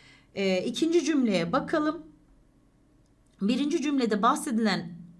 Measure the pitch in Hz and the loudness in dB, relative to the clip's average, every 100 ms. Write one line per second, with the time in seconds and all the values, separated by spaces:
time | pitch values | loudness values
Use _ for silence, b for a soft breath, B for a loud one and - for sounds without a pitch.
0 | B B B - 196 185 247 - 320 339 | B B B -4 0 0 -2 -2 2 2
1 | 277 311 240 185 170 254 277 320 302 311 | 2 2 2 2 2 -2 0 0 0 -4
2 | - - _ - _ _ _ _ _ _ | -8 -20 _ -20 _ _ _ _ _ _
3 | _ _ _ - 196 240 294 330 277 277 | _ _ _ -4 -2 0 0 -2 0 0
4 | 233 208 233 302 - 226 220 175 - - | 0 2 2 2 0 0 0 0 -4 -12
5 | - - | -18 -2